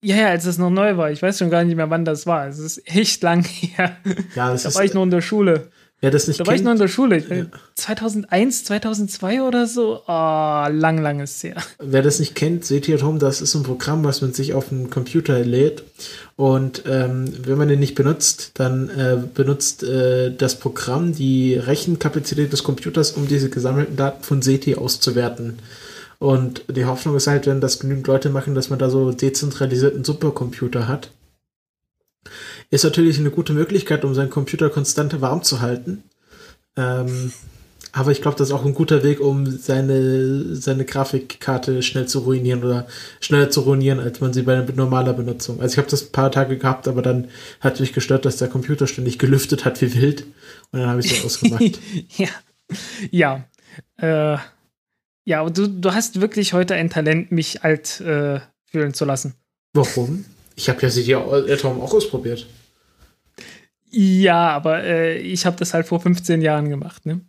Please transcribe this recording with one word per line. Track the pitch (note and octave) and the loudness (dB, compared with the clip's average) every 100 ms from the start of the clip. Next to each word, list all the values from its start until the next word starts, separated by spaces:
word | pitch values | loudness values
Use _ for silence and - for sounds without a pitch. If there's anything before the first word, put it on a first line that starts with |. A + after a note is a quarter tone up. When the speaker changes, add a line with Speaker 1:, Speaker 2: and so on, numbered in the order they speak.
Speaker 1:
Ja, | G#3+ G3 | 2 2
ja, | G#3+ | 4
als | F3 | 2
es | F3 E3+ | -2 0
noch | F3+ | 0
neu | F#3 G#3 F#3 | 2 2 2
war. | D#3 | 0
Ich | D3+ | 0
weiß | F3+ G3 | -2 0
schon | F3+ | 2
gar | E3+ | 2
nicht | E3+ E3 | 2 2
mehr, | D#3 | 0
wann | E3 | 0
das | E3 D3+ - | 0 -2 -2
war. | E3 C#3 | -2 -2
Es | C#3+ | -8
ist | D#3 - - | -10 -12 -2
echt | E3+ A3 - | 0 0 0
lang | F3 E3+ | 2 2
<laughs> | F3 | 0
her. | - E3+ - F3+ - G3+ F#3 F#3 | -2 -8 -2 -4 -2 -6 -6 -6
Speaker 2:
Ja, | - B2 | -4 -2
das | B2+ | -2
Speaker 1:
Da | D#3 | -2
Speaker 2:
ist | |
Speaker 1:
war | D3+ | 0
ich | G3+ | 0
noch | F#3+ | 2
in | F#3 | 2
der | F3+ | 2
Schule. | E3+ G#3+ G3 D#3+ - _ _ _ | 0 2 4 2 -2 _ _ _
Speaker 2:
Wer | C3+ | 2
das | C#3+ D3+ | 2 0
nicht | D3 | -2
Speaker 1:
Da | F3+ | 2
war | |
ich | A3 | 2
Speaker 2:
kennt, | G#3+ | 4
Speaker 1:
noch | |
in | A#3 | 4
der | G3 | 2
Schule. | - C4 F3 | 2 2 2
Ich | |
Speaker 2:
ja. | D3 F3+ | 0 -6
Speaker 1:
bin | E3+ - - - | -6 -12 -18 -12
zweitausendeins, | - G#3+ A3 G#3+ G3+ F3+ B3 B3 | -8 -4 -4 -4 -2 2 2 0
zweitausendzwei | - G#3 A3 G#3+ G3+ - F#3 A#3+ | -4 -4 -2 -4 -4 -4 -2 0
oder | C4 A#3+ A#3+ | 0 0 0
so. | A#3+ A3 A3+ - | 0 -2 -2 -2
Ah, | E3+ D#3+ D#3 D#3 D3 D3 | 0 2 2 0 0 0
lang, | D3+ D#3+ D#3+ | 2 2 2
lang | D3+ C#3+ | 0 -2
ist | C#3+ - | -6 -10
her. | - - - - | -12 -12 -12 -12
Speaker 2:
Wer | C#3 C3+ | 0 4
das | C#3 C#3+ | 4 2
nicht | D3+ | -2
kennt, | - D3+ E3+ - | -2 -2 -2 0
C | C#3 | -2
T | C#3 | 2
at | D#3 | 2
Home, | C#3+ D#3 | 2 2
das | C#3 - | 2 0
ist | - | -2
ein | D#3+ | -2
Programm, | C3 B2+ - D#3 | -2 -4 -2 0
was | D3 C3 | 0 0
man | C3 | -2
sich | B2+ C3+ | -2 -2
auf | C3+ C3 | -2 -2
den | C3 B2+ | -6 -4
Computer | C3 B2 E3 D#3+ B2+ | -4 0 -2 2 2
lädt. | A#2+ B2 D3 - - _ - - - - | 2 4 2 0 -16 _ -18 -16 -20 0
Und, | C3+ C3 C3+ - - | 2 4 0 -6 -2
ähm, | C3+ B2+ B2+ C3 - B2+ | 0 0 -2 -4 -6 -2
wenn | C3+ | 2
man | D3 | 4
den | C#3+ | 4
nicht | C#3 | 2
benutzt, | - C3+ D#3+ - - - | 2 2 4 0 -2 -8
dann, | - C3 C3 C3 | -2 0 0 -2
äh, | C#3 C3 B2 B2 | -2 0 0 -2
benutzt, | - C3+ C#3+ - - | 0 0 2 -2 -4
äh, | B2 C3 B2+ B2+ B2+ B2+ | -2 2 2 2 0 0
das | C3 - | -2 -2
Programm | C3+ - - C3 E3+ | -6 -6 -4 -2 0
die | D#3 C3+ C3 B2+ | 0 2 2 4
Rechenkapazität | B2 B2 D3 - E3 D3+ D#3 C#3+ C#3+ D3 | 2 0 -2 0 0 0 -2 -4 -2 0
des | C#3+ | 0
Computers, | - C3+ - D3 D3+ | -2 -4 -2 0 0
um | - C#3 | 0 0
diese | C#3+ C3+ | 0 0
gesammelten | C3 B2+ C3 D3 C3 | -2 0 0 -2 -2
Daten | C3+ - | -2 -4
von | - C#3 | -2 0
C | C3 C3+ | 2 2
T | C3+ | 2
auszuwerten. | C3+ B2 - - A#2+ A#2+ A#2+ A#2 A2+ - - - - - _ | -2 -2 -2 0 0 -2 -4 -10 -10 -16 -20 -20 -20 -20 _
Und | C#3 C3 B2+ - - | 2 2 2 -4 -8
die | C3 | -2
Hoffnung | B2+ C3 - C#3+ | -2 -2 0 0
ist | C3+ | 2
halt, | C#3+ C#3+ | 2 2
wenn | C3+ | 2
das | C3 - | 0 -2
genügend | C3+ C3+ C3+ | -2 -4 2
Leute | C3+ C#3+ | 2 2
machen, | C#3 C3+ | -2 -2
dass | C3+ C3 | -2 -2
man | C3+ | 0
da | C3 | 2
so | C3 C3 | 2 2
dezentralisierten | B2 C3+ C3+ D3 - C3+ B2+ C#3 C#3+ | 2 0 0 -4 -2 -2 2 2 0
Supercomputer | C3 D3 D#3 C#3 B2 - B2 B2 A2+ | -4 -2 -2 -2 -6 -4 -4 -2 -2
hat. | C#3 - _ _ _ _ _ _ _ _ _ _ _ - - - - - | -4 -6 _ _ _ _ _ _ _ _ _ _ _ -20 -20 -18 -18 -2
Ist | D3 | 2
natürlich | D#3+ E3+ E3 D3 | 2 4 4 4
eine | D3 | 0
gute | C#3+ E3 | 0 0
Möglichkeit, | D3 E3+ G3+ - D3+ | 0 2 0 0 0
um | C#3 | 0
seinen | C3 C3+ | 0 0
Computer | D3 C#3 D#3 D#3 | -2 -4 0 0
konstant | D3 C#3 - D3 D3+ | 0 -2 -2 -2 0
warm | C3 D#3 | -2 0
zu | - B2+ | 0 0
halten. | A#2+ B2 B2 G3+ - _ _ - - - _ - | -2 -4 -6 -10 -12 _ _ -20 -20 -20 _ -4
Ähm, | B2+ B2+ B2+ B2+ B2+ - - - - _ - | -2 -2 -4 -4 -8 -10 -20 -20 -20 _ -10
aber | C#3 C3+ | -2 2
ich | C#3 | 2
glaub, | D3 C#3 | 2 0
das | C3+ | 0
ist | |
auch | C#3 | 0
ein | C#3 | 0
guter | C3+ D#3 D3+ | 0 4 4
Weg, | C#3 C#3+ | 4 2
um | C#3 C#3 C#3 | 2 2 -2
seine, | C3 - C3+ C3+ C3+ C3 C3 C3 C#3 - D#3 | -4 -2 0 2 2 2 2 0 0 -2 -4
seine | C3+ C3+ C3 | -2 -2 -2
Grafikkarte | C#3 C#3 C3+ - - - B2+ B2+ B2+ | -2 0 -2 -4 -10 -4 -4 0 -2
schnell | B2 C3+ B2+ | 0 -2 -2
zu | C#3 | -2
ruinieren | B2 C3 B2 B2 | 0 0 0 0
oder | B2 B2 A#2+ - - - | 0 -2 -4 -14 -18 -12
schneller | - D3 C#3 | 2 4 4
zu | C#3+ | 2
ruinieren, | C3 C3+ C3+ C3 | 2 4 4 2
als | A#2+ A#2 | -2 -2
man | C3 | -2
sie | B2+ | 0
bei | B2 B2+ B2 | 2 2 0
normaler | C3 C3 B2+ B2+ | 0 0 2 0
Benutzung. | B2 A#2+ A#2 - A#2 | 0 -4 -6 -8 -4
Also | B2+ | -2
ich | B2+ | 0
hab | C#3+ | 0
das | C#3+ - | -2 -2
ein | |
paar | - C3+ | 0 2
Tage | C3 C3 C3 | 2 0 0
gehabt, | C3+ C3+ - | -2 0 -2
aber | B2 | 0
dann | B2 B2+ B2 - - - | 0 0 -2 -12 -20 -2
hat | C3+ B2+ | 0 0
mich | C3+ | -2
gestört, | - - C3+ | -2 0 2
dass | C#3 - | 2 -2
der | B2+ | -2
Computer | C3 B2+ D3 C3+ | -4 -4 0 -2
ständig | - B2 A#2+ | -2 -4 0
gelüftet | C3 C3+ - - C3 | 4 4 2 0 0
hat | - | 0
wie | B2 | 0
wild. | A#2+ C3+ D3 - - - - _ | 4 2 0 -8 -20 -20 -20 _
Und | C3 | -4
dann | B2 | -2
hab | B2 | 0
ich | A#2+ - | 0 -2
so | A2+ | -2
ausgemacht. | - A#3 A#2 A3+ - - | 0 2 4 2 0 -10
Speaker 1:
<laughs> | G3 - - | -10 -10 -4
Ja. | F#3+ - _ _ _ F#3 - - G3+ | -4 -4 _ _ _ -14 -12 -12 -6
Ja. | F3 D3+ C3+ B2+ _ _ - - _ | 2 2 2 -6 _ _ -20 -20 _
Äh, | E3 D#3 D3+ D3 - _ _ _ _ _ _ _ - | 0 2 2 -2 -6 _ _ _ _ _ _ _ -4
ja, | D#3 | -2
aber | D#3+ | 0
du, | E3+ G#3 | 0 -2
du | F#3+ F3+ | 0 0
hast | G3 A3+ F#3 | 0 -2 -2
wirklich | G#3+ G#3+ G3 | -2 0 0
heute | F3 F3+ | 2 0
ein | F3+ E3 | 0 0
Talent, | E3+ D3+ D#3+ F3 | 0 2 0 0
mich | E3+ D#3 - | -2 -2 -2
alt, | D#3+ D#3 - - | 0 0 -2 -10
äh, | E3+ D3+ C#3+ C#3 - _ | -4 -2 0 -4 -8 _
fühlen | _ D#3+ D3 | _ -4 -4
zu | C#3 | -2
lassen. | C#3+ C3+ C#3+ C3 _ _ _ | -2 -2 -4 -12 _ _ _
Speaker 2:
Warum? | D3+ C3 - B2 E3+ G3+ - _ - | 2 2 0 -2 -4 -10 -20 _ -6
Ich | - | -4
hab | B2+ | 0
ja | C3 | 0
C | A#2+ | 0
T | A#2 | 2
at | C3 - C#3 C3+ C#3 | 0 2 0 2 0
Home | C#3 B2+ | 0 -4
auch | C3 | 0
ausprobiert. | G#3+ G3+ B2+ A#2+ A#2 - - _ _ _ _ _ _ _ - - - _ _ _ | 2 2 -4 -6 -8 -10 -20 _ _ _ _ _ _ _ -20 -20 -20 _ _ _
Speaker 1:
Ja, | B3 F#3+ F#3 F#3+ E3+ E3+ | 2 4 6 6 6 4
aber, | D3 D#3 D#3+ | 2 0 0
äh, | F3+ E3 E3 E3 | 0 0 0 -2
ich | F#3 F#3 F#3 | -4 -2 -2
hab | F3 | -2
das | F3 | -2
halt | E3 E3 | -2 -2
vor | E3+ | -2
fünfzehn | F3+ F3 F3 E3 | 2 0 2 2
Jahren | D#3 D3+ D3 | 2 0 -2
gemacht, | C#3+ D#3+ - - | -6 -10 -12 -8
ne? | E3 | -8